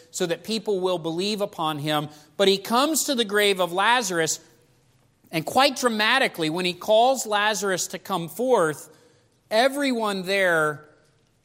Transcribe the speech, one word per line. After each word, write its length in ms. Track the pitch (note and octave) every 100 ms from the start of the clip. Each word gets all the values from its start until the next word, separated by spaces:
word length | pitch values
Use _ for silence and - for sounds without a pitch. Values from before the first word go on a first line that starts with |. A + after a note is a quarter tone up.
| -
so 160 | - F3+
that 180 | D#3+
people 360 | - A3 A3 G3
will 180 | F#3 F3+
believe 420 | E3 E3 G3+ G#3+
upon 380 | G3+ - D#3 D3+
him. 320 | D3+ D3+ D3 - - -
But 100 | G3
he 100 | G3
comes 460 | G3 A#3 D4 D4+
to 100 | -
the 100 | B3+
grave 360 | G#3+ G#3 G3+ F#3
of 120 | F3
Lazarus, 680 | F3 G#3 B3+ G3 E3+ D#3+ - - _ _ _ _ _ _ _ _
and 140 | E3 -
quite 300 | B3+ C#4+ B3
dramatically, 760 | B3 G#3+ G#3+ C4 A#3 - D#3
when 160 | E3+ F3+
he 80 |
calls 540 | F3 - A3 B3 C4 A3+
Lazarus 580 | G#3 G#3 G#3 G3+ F3+ -
to 100 | F#3
come 300 | - F#3 E3
forth, 600 | - B3+ A#3 D#3+ D3 - - _ _ _ _ -
everyone 720 | A3 C4+ C#4 C#4 A#3 G#3+ G3
there 640 | F3+ G3 F#3 E3 D3+ D3 - _ _ _ _ _